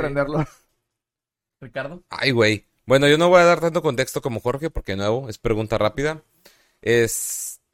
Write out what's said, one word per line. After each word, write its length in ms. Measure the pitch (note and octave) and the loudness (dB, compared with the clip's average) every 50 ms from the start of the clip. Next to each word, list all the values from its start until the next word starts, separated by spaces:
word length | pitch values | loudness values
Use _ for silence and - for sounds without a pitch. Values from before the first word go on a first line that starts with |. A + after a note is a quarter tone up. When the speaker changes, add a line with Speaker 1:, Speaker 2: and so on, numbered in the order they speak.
Speaker 1:
aprenderlo. 440 | D#3+ C#3+ C#3 C#3+ C#3 C#3 D3+ D3+ D3 - - _ _ _ _ _ _ _ _ _ | -6 -4 -2 -2 -2 -2 -2 -4 -4 -4 -8 _ _ _ _ _ _ _ _ _
<laughs> 600 | _ _ _ _ _ _ _ _ _ _ _ _ | _ _ _ _ _ _ _ _ _ _ _ _
Speaker 2:
Ricardo. 420 | C#3 A#2+ - C3+ C3+ C#3+ F3 - - _ | -20 -14 -12 -12 -12 -12 -14 -18 -16 _
Speaker 3:
Ay, 200 | - - A#2+ C3+ | -8 -2 0 2
güey. 360 | B2+ A#2 G#2+ G#2+ G#2+ G2 - _ _ _ _ | 4 4 4 4 2 0 -4 _ _ _ _
Bueno, 220 | - B2+ C3+ C#3+ C#3+ | 2 2 4 4 4
yo 100 | D3+ D#3 | 4 4
no 100 | F3 F3 | 6 6
voy 120 | F#3 F3+ | 6 6
a 40 | E3+ | 6
dar 160 | F3 E3+ D#3+ | 6 4 2
tanto 220 | E3 E3+ D#3 E3+ D#3+ | 0 -2 -2 -2 -2
contexto 380 | D#3 B2+ B2+ C3 - - D3 | -2 -2 -2 -4 -4 -6 -6
como 200 | - C#3 A#2 G#2+ | -6 -6 -6 -4
Jorge, 300 | - B2 B2 C#3 D#3+ D#3+ | -4 -4 -4 -4 -6 -8
porque 220 | - A2 - - F#2+ | -8 -8 -8 -8 -6
de 40 | G2 | -4
nuevo, 300 | G2+ G#2 A2+ C3 C3+ A#2 | -2 -4 -4 -4 -6 -10
es 100 | G#2 - | -14 -6
pregunta 400 | - A2 A2 G#2+ A2 G#2 A#2 G#2 | -4 -2 -2 -2 -2 -4 -2 -2
rápida. 440 | G#2+ G#2+ - B2+ C#3 D#3 D#3 D3+ - _ _ _ _ - _ _ _ _ _ _ - | -2 -2 -2 -4 -6 -6 -6 -8 -14 _ _ _ _ -20 _ _ _ _ _ _ -2
Es, 800 | A2 A#2+ A#2 A#2 A2+ - - - - - - - - - - _ _ | 0 2 2 2 0 -2 -6 -8 -10 -10 -10 -12 -12 -14 -18 _ _